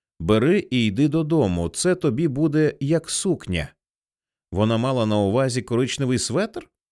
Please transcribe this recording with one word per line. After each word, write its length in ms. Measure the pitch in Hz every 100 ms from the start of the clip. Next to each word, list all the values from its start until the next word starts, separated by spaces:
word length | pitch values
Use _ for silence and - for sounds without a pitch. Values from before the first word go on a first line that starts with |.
| _ -
Бери 480 | 80 110 139 202 -
і 160 | 127 110
йди 220 | 98 151
додому, 600 | 160 156 160 104 85 85
це 260 | - 180
тобі 340 | 180 151 117 165
буде 460 | 127 160 151 151 -
як 300 | 143 160 -
сукня". 580 | - 196 160 - 85 71 _ _ _ _ _ _ _ _
Вона 240 | 87 110 113
мала 300 | 127 127 107
на 120 | 104
увазі 440 | 98 120 131 123
коричневий 560 | - 120 127 - 127 123
светр? 500 | - 135 220 - - _ _